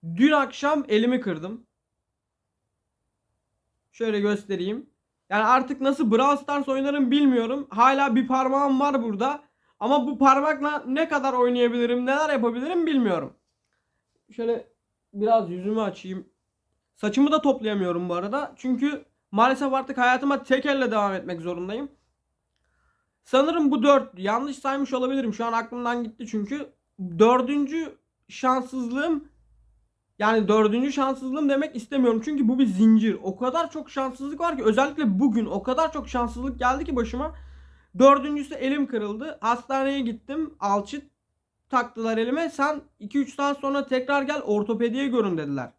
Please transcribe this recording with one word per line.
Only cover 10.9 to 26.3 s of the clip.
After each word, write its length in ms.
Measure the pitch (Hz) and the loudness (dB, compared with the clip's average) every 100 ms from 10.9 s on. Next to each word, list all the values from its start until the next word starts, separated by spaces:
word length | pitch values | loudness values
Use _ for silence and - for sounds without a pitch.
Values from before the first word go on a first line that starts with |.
| 269 320 | -2 0
kadar 240 | 294 269 | 0 0
oynayabilirim, 720 | 247 247 247 240 240 240 247 247 | 2 2 4 2 2 0 0 0
neler 240 | 277 311 | 0 0
yapabilirim 560 | 277 233 233 285 349 330 | 0 0 -2 -2 -2 2
bilmiyorum. 480 | 277 220 175 139 _ _ _ _ _ _ _ _ _ _ | 2 2 0 -4 _ _ _ _ _ _ _ _ _ _
Şöyle 360 | - 233 233 - _ _ _ _ | -6 -4 -4 -6 _ _ _ _
biraz 380 | 202 214 226 180 | -4 2 2 2
yüzümü 300 | 180 190 220 | -6 -4 -2
açayım. 440 | 208 190 185 185 - _ _ _ _ _ _ _ | -4 -6 -12 -12 -14 _ _ _ _ _ _ _
Saçımı 360 | 214 208 285 | -2 2 4
da 100 | 302 | 4
toplayamıyorum 680 | 294 254 214 208 180 175 180 | 2 0 -2 -2 -2 -2 -2
bu 40 | |
arada. 400 | 175 202 262 285 - | -4 -4 -6 -6 -8
Çünkü 500 | 254 247 277 294 - _ _ | -4 -2 -2 -4 -12 _ _
maalesef 420 | 196 247 262 277 | 2 2 2 0
artık 240 | 262 262 254 | -2 -4 0
hayatıma 460 | 247 254 277 277 | 2 2 0 -2
tek 220 | 269 262 294 | 0 0 2
elle 260 | 277 247 | 0 0
devam 220 | 214 202 | 0 -2
etmek 280 | 190 - 175 | -4 -8 -8
zorundayım. 480 | 170 175 185 220 277 _ _ _ _ _ _ _ _ _ _ _ _ _ | -8 -8 -8 -8 -10 _ _ _ _ _ _ _ _ _ _ _ _ _
Sanırım 480 | _ 254 294 339 294 | _ 2 2 2 2
bu 120 | 247 | 2
dört. 360 | 285 277 269 180 | 4 4 2 -8
Yanlış 380 | 190 226 285 269 | -4 -2 -4 -8
saymış 360 | 277 277 269 | -6 -4 -4
olabilirim. 400 | 269 254 269 240 | -2 -2 -2 -4
Şu 120 | 208 233 | -4 -4
an 80 | |
aklımdan 500 | 226 226 240 240 240 | -4 -4 -6 -4 -4
gitti 240 | 226 - | -6 -12
çünkü. 420 | 214 | -8